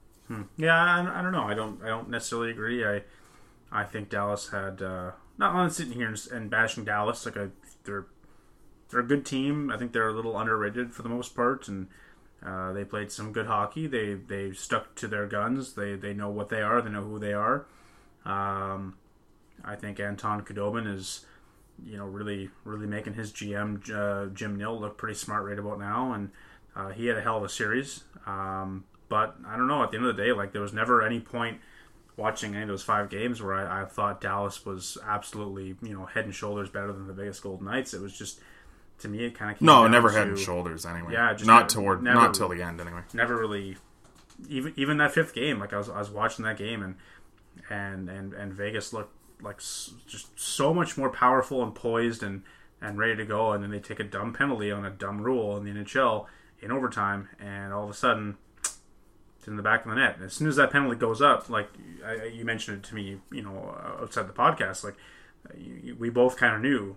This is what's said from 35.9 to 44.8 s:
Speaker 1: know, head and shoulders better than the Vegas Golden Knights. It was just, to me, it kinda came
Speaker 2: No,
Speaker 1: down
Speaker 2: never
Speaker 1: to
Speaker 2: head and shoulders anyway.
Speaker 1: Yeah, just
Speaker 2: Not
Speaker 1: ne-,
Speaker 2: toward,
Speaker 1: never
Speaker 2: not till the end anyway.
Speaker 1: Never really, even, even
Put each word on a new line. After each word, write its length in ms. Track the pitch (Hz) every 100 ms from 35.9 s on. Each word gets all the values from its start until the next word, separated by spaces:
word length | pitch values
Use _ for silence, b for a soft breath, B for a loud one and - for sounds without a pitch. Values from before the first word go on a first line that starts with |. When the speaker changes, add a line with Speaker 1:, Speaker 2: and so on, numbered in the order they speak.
| 98
Speaker 1:
know, 80 | 92
head 200 | 113 107
and 100 | 95
shoulders 340 | 104 104 98
better 220 | 104 101
than 160 | 98 98
the 60 |
Vegas 260 | 95 101 95
Golden 260 | 101 95 98
Knights. 280 | 123 127 95
It 60 |
was 140 | 98 -
just, 240 | 101 - b b b b b -
to 80 | 101
me, 180 | 104 120
it 120 | 117
kinda 180 | 107 104
came 100 | 156
Speaker 2:
No, 160 | 139
Speaker 1:
down 80 | 113
Speaker 2:
never 180 | 120 113
Speaker 1:
to 60 | 107
Speaker 2:
head 120 | 101
and 100 | 98
shoulders 480 | 95 87 87 80 85
anyway. 280 | 85 85
Speaker 1:
Yeah, 200 | 117 117
just 140 | 107 107
Speaker 2:
Not 160 | 117
Speaker 1:
ne-, 100 | - 113
Speaker 2:
toward, 220 | 98 92
Speaker 1:
never 160 | 123 123
Speaker 2:
not 140 | 110 107
till 140 | 98
the 120 | 87
end 180 | 87 85
anyway. 220 | 87 85 87
Speaker 1:
Never 220 | 117 120 120
really, 420 | 110 101 98 95 - - - - - - -
even, 260 | 135 143
even 200 | 147